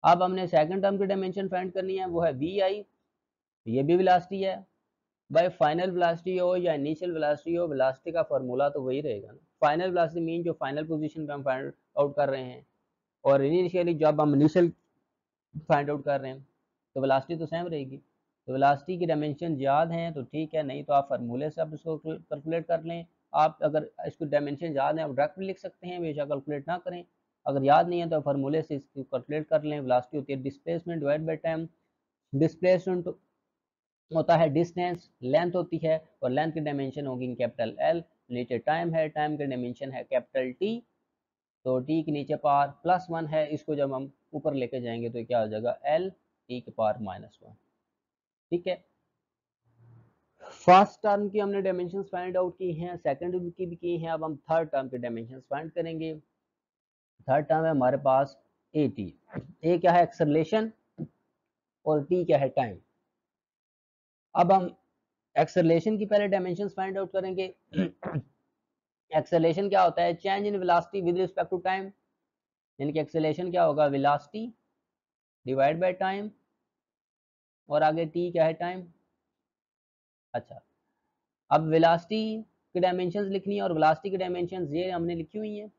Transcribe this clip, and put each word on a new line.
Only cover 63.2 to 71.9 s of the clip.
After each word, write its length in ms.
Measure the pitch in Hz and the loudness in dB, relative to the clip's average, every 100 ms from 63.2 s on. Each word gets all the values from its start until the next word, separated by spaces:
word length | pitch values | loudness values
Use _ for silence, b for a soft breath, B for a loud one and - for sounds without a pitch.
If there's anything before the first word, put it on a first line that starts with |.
| _ _ _ _ _ _ _ _ _ _ _ | _ _ _ _ _ _ _ _ _ _ _
अब 180 | - 175 | 2 6
हम 220 | 190 180 - _ _ _ _ _ - | 6 4 -8 _ _ _ _ _ 0
acceleration 640 | 156 180 165 165 165 214 | 2 4 6 6 4 -2
की 80 | 208 | 2
पहले 220 | 208 208 | 2 4
dimensions 460 | 190 185 175 202 | 2 0 -4 -4
find 240 | 190 190 190 | -4 -6 -4
out 140 | 190 | -4
करेंगे। 420 | 190 190 185 185 - _ | -4 -4 -4 -6 -8 _
<clears throat> 600 | 156 175 - - 151 - _ _ _ _ _ _ _ _ | -4 -4 -4 -8 -8 -8 _ _ _ _ _ _ _ _
acceleration 560 | 160 151 175 165 165 202 | -2 0 2 2 2 2
क्या 140 | 190 | 4
होता 200 | 180 165 | 4 4
है? 160 | 175 170 | 0 0
Change 280 | 196 196 208 | -2 -2 -2
in 100 | 202 | -2
velocity 460 | 180 175 170 202 | 2 2 2 -4
with 160 | 175 175 | -2 0
respect 300 | 185 185 170 | -2 -2 -4
to 100 | 185 | -4
time, 320 | 185 190 196 | -2 -4 -6